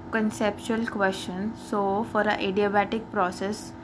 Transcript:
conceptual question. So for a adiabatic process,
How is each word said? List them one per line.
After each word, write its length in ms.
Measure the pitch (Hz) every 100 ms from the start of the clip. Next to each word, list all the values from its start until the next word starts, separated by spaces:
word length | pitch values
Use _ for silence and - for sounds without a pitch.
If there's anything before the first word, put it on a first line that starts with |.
| -
conceptual 760 | 226 214 - 208 208 - 226 233
question. 680 | 208 190 190 - 185 208 226
So 520 | - 208 196 196 226
for 100 | 214
a 140 | 208 -
adiabatic 760 | 196 190 208 202 202 226 220
process, 640 | 208 180 185 196 214 - -